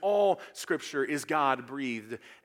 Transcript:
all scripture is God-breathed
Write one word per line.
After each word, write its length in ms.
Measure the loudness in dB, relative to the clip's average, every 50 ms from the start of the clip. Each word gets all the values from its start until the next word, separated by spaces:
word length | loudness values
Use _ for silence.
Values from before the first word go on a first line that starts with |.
| 0
all 360 | 2 4 4 4 4 4 2 -2 -10 -14
scripture 520 | -10 -4 -2 -2 -2 -4 -4 -2 -2 -2
is 200 | 0 -2 -2 -2
God-breathed 920 | 0 2 4 4 4 2 2 -2 -6 -8 -6 -4 -4 -4 -4 -6 -8 -10 -12 -12 -16 -20 -14 -8